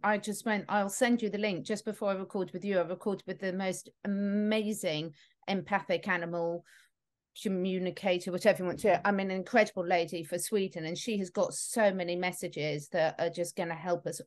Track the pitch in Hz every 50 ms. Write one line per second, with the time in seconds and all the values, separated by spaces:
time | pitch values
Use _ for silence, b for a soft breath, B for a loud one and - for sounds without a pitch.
0 | - 208 214 202 202 214 196 - - 226 214 196 165 - 196 208 196 196 196 -
1 | 262 240 240 240 226 202 202 202 208 214 185 165 185 - 214 202 - 220 202 -
2 | 226 202 196 190 190 185 - 202 185 151 - 175 185 202 196 180 170 160 180 175
3 | - 220 196 190 - - 185 151 196 190 180 190 196 190 175 - - - - _
4 | - 202 196 196 202 202 196 208 208 214 220 220 214 214 214 - - 175 156 151
5 | 160 165 156 b b b b b b - 196 190 - - 208 190 - - 175 170
6 | - 190 180 175 170 170 170 170 170 170 170 170 - b b b b b b _
7 | _ _ _ _ _ _ - - - 214 190 180 180 190 185 185 185 180 175 -
8 | - 196 180 180 175 190 175 175 - 208 185 151 180 175 165 - - 208 175 175
9 | - 202 208 196 196 190 185 190 180 - - 233 214 214 - 190 175 175 185 170
10 | 170 160 180 170 160 147 175 175 - - 220 202 190 190 - 175 160 160 175 180
11 | - 247 220 196 190 180 - 208 180 170 - - - - - 240 214 202 190 185
12 | 180 170 175 180 180 180 180 - - - - 156 147 151 147 151 151 - - 175
13 | 160 156 - - 160 170 165 175 175 170 - - 175 170 165 156 160 180 175 170
14 | - 165 165 - 170